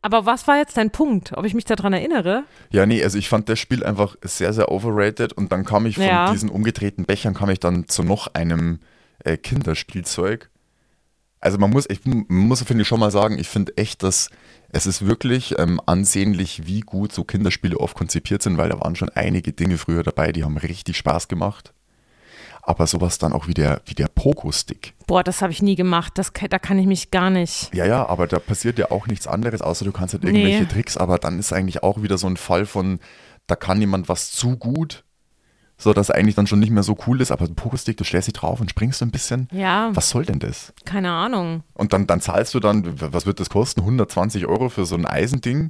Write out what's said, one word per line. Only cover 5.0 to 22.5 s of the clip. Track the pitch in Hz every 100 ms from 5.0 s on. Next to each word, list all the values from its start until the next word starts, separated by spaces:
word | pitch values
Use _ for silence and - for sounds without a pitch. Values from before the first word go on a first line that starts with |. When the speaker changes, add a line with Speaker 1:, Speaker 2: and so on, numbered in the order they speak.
| 104 110 113
Speaker 2:
und | - 101
dann | 92
kam | 95 104 113
ich |
von | 110
Speaker 1:
Ja. | 190 180 180
Speaker 2:
diesen | 147 107
umgedrehten | 98 110 - 101 - 90
Bechern, | 98 110
kam | 95 101
ich | 95
dann | 87 90 85
zu | -
noch | 90 104 -
einem, | - 82 82 85 85 - _ _ _
äh, | - 80
Kinderspielzeug. | - - 76 80 - 95 85 - 92 113 - _ _ _ _ _ _ _ _ _
Also | - 98
man | 101
muss, | 127 -
ich, | 98
man | 131 127 104
muss, | 90 107 123
finde | 120 117
ich, | 104
schon | 117
mal | 104
sagen, | 101 107 90
ich | 78
finde | 107 95 -
echt, | 107 -
dass | 95 92 - - - - _
es | - -
ist | - 98
wirklich, | 113 127 127 - -
ähm, | 85 87 -
ansehnlich, | 87 98 98 98 92 92 - 80
wie | 101
gut | - 95 101
so | -
Kinderspiele | 85 - 135 - - -
oft | - -
konzipiert | 87 82 - 101
sind, | - 82
weil | 82
da | -
waren | - 85
schon | 92
einige | - - 92 -
Dinge | - 85 85
früher | - 82
dabei, | 80 - 80
die | 82
haben | 78 76
richtig | 80 87 - 82
Spaß | - 78 -
gemacht. | 90 90 104 - _ _ _ _ _ _ - -